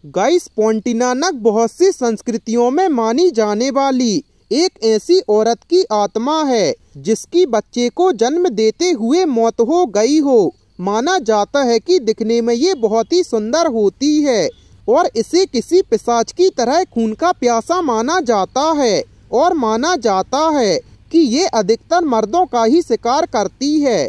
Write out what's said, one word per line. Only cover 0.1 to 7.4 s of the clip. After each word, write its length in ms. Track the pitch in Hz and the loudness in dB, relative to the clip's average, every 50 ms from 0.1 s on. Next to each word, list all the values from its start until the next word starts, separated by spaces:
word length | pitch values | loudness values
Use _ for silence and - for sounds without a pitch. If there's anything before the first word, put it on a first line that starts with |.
| 135 180 202 254 349 359 - | -4 -2 0 2 0 0 -2
पोंटिनानक 840 | - _ - 214 220 220 220 - 247 240 226 247 247 247 262 311 370 330 | -4 _ -2 0 0 0 -2 -2 -4 -2 -2 -2 -2 -2 -2 -2 -4 -4
बहुत 360 | 247 208 233 202 220 233 220 | 0 -2 0 2 2 -2 -2
सी 200 | - - 359 392 | 0 0 0 0
संस्कृतियों 800 | 359 - 254 233 226 - - - 220 226 _ 226 220 240 240 247 | 2 0 -2 -4 -4 -4 -6 -6 -6 -6 _ -4 -2 0 0 0
में 160 | 262 339 381 381 | 0 0 0 0
मानी 400 | 294 240 226 220 233 277 359 359 | 0 0 0 0 0 2 0 2
जाने 380 | 262 220 214 208 208 208 247 277 | 2 0 0 0 0 -2 -2 -2
वाली 520 | 226 277 277 277 262 247 254 233 196 151 - _ _ _ _ _ | 0 0 0 0 0 0 0 0 0 -2 -4 _ _ _ _ _
एक 320 | 208 277 349 381 _ - - | -2 0 0 -2 _ -2 0
ऐसी 340 | 226 220 208 - - 349 381 - - | 0 0 0 2 2 0 0 2 2
औरत 340 | 208 214 220 226 233 - _ | 0 2 2 0 -2 -4 _
की 200 | _ 339 359 381 - 220 | _ 0 0 2 2 0
आत्मा 500 | 208 208 196 _ 214 233 277 311 320 311 | -2 -2 -2 _ -4 -2 -2 0 0 0
है 280 | 277 254 226 185 143 - _ _ _ _ 143 | 0 0 0 0 0 -2 _ _ _ _ -10
जिसकी 460 | 135 175 226 - - _ - 339 | -2 -2 -2 -2 -4 _ 0 0